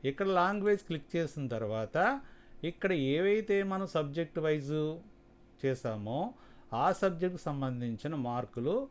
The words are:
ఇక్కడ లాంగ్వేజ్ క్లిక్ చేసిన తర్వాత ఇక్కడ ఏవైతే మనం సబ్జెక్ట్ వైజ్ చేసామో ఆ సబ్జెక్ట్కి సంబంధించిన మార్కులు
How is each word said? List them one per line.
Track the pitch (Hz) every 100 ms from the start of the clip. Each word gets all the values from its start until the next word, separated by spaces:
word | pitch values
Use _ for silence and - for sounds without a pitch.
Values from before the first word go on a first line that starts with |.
ఇక్కడ | 131 139 196 185
లాంగ్వేజ్ | 180 208 202 202 -
క్లిక్ | 160 - 170
చేసిన | 156 151 131
తర్వాత | 113 107 110 107 156 208 269 - - - -
ఇక్కడ | 165 - 196 170 135
ఏవైతే | 147 190 214 214 196
మనం | 196 190 190
సబ్జెక్ట్ | 165 147 147 160 165
వైజ్ | 156 151 139 151 151 165 - - - - - -
చేసామో | 135 131 120 110 107 131 220 - - - - 113
ఆ | 156 190
సబ్జెక్ట్కి | 196 165 180 180
సంబంధించిన | - 139 131 123 120 110 147 156 120
మార్కులు | 120 123 - 131 220 269